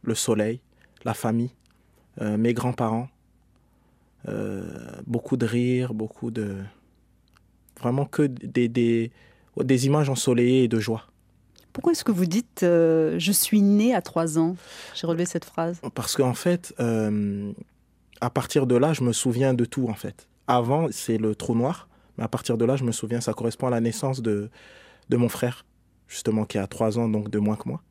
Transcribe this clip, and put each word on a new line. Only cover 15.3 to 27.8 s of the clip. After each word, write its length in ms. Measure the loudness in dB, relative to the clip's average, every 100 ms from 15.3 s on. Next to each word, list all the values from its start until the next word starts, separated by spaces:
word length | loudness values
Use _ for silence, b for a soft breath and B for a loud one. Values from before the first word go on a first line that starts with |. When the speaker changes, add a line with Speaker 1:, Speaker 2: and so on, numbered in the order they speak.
| -4 -6
Speaker 2:
phrase. 340 | -4 -4 -4 -8 -6
Speaker 1:
Parce 200 | -4 2
qu'en 180 | 2
fait, 400 | 2 0 0 -2 -4
euh, 720 | 0 2 0 0 -2 -4 -6 -10 -18 _ _ _ _ _
à 100 | -2
partir 380 | -2 0 0 4
de 80 | 4
là, 180 | 4
je 100 | 2
me 100 | 0
souviens 400 | 0 0 2 2
de 120 | 2 0
tout, 220 | 0 -4
en 60 | -4
fait. 320 | -10 -14 _ _ 0
Avant, 400 | 2 2 0 0
c'est 260 | -4 -2 0
le 160 | 0
trou 220 | -2 0 0
noir, 320 | 0 -4 -12 b b -8
mais 60 |
à 40 | -4
partir 300 | -4 -2 2
de 80 | 2
là, 100 | 2
je 80 |
me 80 | 0
souviens, 300 | -4 -4 -4
ça 120 | -4
correspond 340 | -2 -4 -2 -2
à 40 |
la 80 | 0
naissance 400 | 0 -2 -4 -2
de, 280 | -2 -2 -4 B B B B B -2
de 80 | 2
mon 120 | 2
frère, 360 | 0 -4 -4 _ _ _ _ _
justement, 380 | -6 -2 -2 -2
qui 120 | -4
a 100 | -6
trois 320 | -2 -2 0
ans, 80 | 0
donc 220 | -2 -2
de 100 | -2
moins 160 | 0 -2
que 120 | -6
moi. 120 | -10